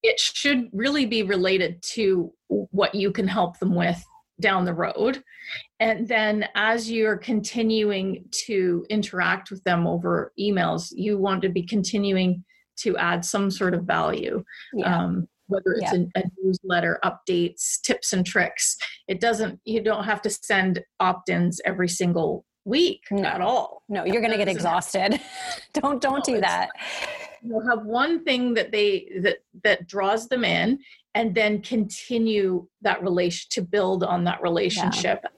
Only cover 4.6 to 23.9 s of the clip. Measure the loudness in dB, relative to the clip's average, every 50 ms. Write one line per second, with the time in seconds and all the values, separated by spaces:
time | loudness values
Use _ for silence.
4.6 | 0 0 -2 -2 -2 -4 0 0 0 0 0 -2 -8 _ -20 -20 -16 -14 -14 -14
5.6 | -14 _ _ _ 0 0 2 0 -2 0 0 0 2 2 0 0 -2 -2 0 0
6.6 | 2 2 2 0 -2 -2 0 2 2 2 2 -2 -2 -2 -2 0 0 -2 -2 0
7.6 | 0 2 2 2 2 2 0 0 -2 -2 -4 -6 -8 -8 -8 -8 -6 -2 0 0
8.6 | 2 2 0 0 -2 0 0 0 0 0 -2 0 2 2 2 0 -2 -12 -14 -4
9.6 | _ 2 2 4 4 2 0 0 0 0 0 0 -2 -4 _ -2 0 0 2 2
10.6 | 2 0 0 -2 -4 -8 -6 -4 -2 0 2 2 2 2 2 2 0 0 0 0
11.6 | -2 0 0 0 0 2 0 0 2 2 2 4 4 2 2 0 -4 _ _ _
12.6 | _ _ _ -4 -2 -2 0 2 2 0 0 0 -2 -2 -2 0 0 0 0 0
13.6 | 0 0 2 0 0 0 0 2 2 0 0 -2 -2 -2 -4 -4 -6 -8 -18 -20
14.6 | -18 -8 -6 -2 0 2 2 2 2 0 0 -2 -4 -6 _ _ _ -4 -4 0
15.6 | 0 0 0 0 0 0 0 0 0 0 -2 -4 -4 -4 -6 -2 0 0 0 0
16.6 | -2 0 0 0 2 0 0 0 -2 -4 -4 -4 _ -2 0 0 0 -2 -2 -4
17.6 | -4 -4 -4 -4 -2 -2 -2 -2 -2 -2 0 0 0 2 2 0 0 0 -2 -2
18.6 | -2 -2 -2 -4 -8 -10 -10 -16 _ -6 -4 0 2 0 2 0 -2 -4 -6 -10
19.6 | _ -4 -2 0 0 0 0 0 0 -2 -2 -2 -2 -4 -6 -6 -2 0 2 2
20.6 | 4 2 0 0 -4 _ _ _ 0 0 0 0 -2 -2 0 2 2 0 0 -2
21.6 | -4 -4 -2 0 0 -2 0 0 0 2 2 2 2 0 -2 -4 _ _ _ _
22.6 | _ -2 2 2 2 2 0 -4 _ -4 -2 0 0 0 0 0 0 2 2 0
23.6 | 0 -2 -8 -16 _ -6